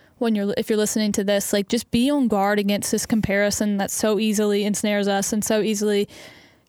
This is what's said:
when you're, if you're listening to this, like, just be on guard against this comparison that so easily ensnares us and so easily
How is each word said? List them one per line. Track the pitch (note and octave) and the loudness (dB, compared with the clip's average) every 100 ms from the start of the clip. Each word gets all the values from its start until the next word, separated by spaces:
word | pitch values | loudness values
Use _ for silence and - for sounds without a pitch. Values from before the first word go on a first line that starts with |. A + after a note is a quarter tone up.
| _ - | _ -4
when | A#3 G#3+ | 0 0
you're, | G3+ - | 0 -2
if | A3+ | 0
you're | G#3+ | 0
listening | G#3+ A3 G#3+ | 0 0 0
to | G3+ | 0
this, | G3 G3+ - | 0 0 0
like, | G3+ G3 | -2 0
just | A3+ - | -2 0
be | A#3 C4 | 0 2
on | D4 A#3+ | 2 2
guard | G#3 G3 G#3 | 2 2 2
against | G3+ G3+ - | 0 0 0
this | G#3+ | -2
comparison | - A3 F#3+ G3 G#3 - G#3 G3+ | 0 0 0 0 0 0 0 0
that | G3 | -2
so | - A3 G#3 | -2 0 2
easily | A3 G#3 G#3 G3+ | 0 2 2 2
ensnares | G#3 G3 G#3+ G#3 G3+ | 0 0 0 0 0
us | G3 G3+ | 0 0
and | G#3+ | -2
so | - A3 | 0 0
easily | G#3 G3+ G#3+ G3+ G3+ - - - - _ | 0 0 0 0 -2 -8 -20 -20 -20 _